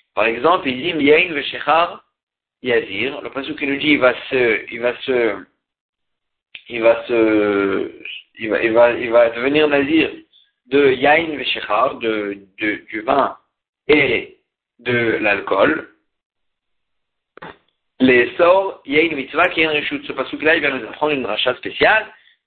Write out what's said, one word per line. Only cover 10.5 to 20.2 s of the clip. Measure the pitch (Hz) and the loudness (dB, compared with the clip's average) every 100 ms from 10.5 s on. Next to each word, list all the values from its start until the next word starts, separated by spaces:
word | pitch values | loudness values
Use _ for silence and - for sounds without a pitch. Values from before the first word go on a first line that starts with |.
| _ 123 | _ _
de | 139 135 | 2 4
Yain | 127 143 156 160 139 | 4 4 2 0 -6
Veshechar, | 123 - - 104 180 127 | -6 -6 -2 0 0 -2
de, | 113 110 101 98 95 - | -4 -4 -4 -10 -14 -6
de, | 107 95 - | -4 -4 -8
du | 110 | -8
vin | 110 139 117 - _ _ _ _ - | -2 0 -2 -6 _ _ _ _ 0
et | 151 135 110 - _ _ _ _ _ | 2 2 -2 -6 _ _ _ _ _
de | 120 120 113 107 | -4 -2 0 0
l'alcool. | 104 101 - 98 135 156 - _ _ _ _ _ _ _ _ _ _ _ _ _ _ - - - _ _ _ - | 0 -2 0 2 2 0 -8 _ _ _ _ _ _ _ _ _ _ _ _ _ _ -20 -20 -20 _ _ _ 2
Les | 131 123 120 - | 4 4 2 2
sorts, | 175 190 175 - - | 4 4 2 -6 -2
il | |
y | 147 | 0
a | |
une | 165 143 | 0 -2
mitzvah | 135 147 180 | -6 0 0
qui | 165 | 0
est | |
une | 160 | -2
reshut. | 151 139 143 - | -2 -4 -8 -8
Ce | |
pasuk-là, | 131 | -8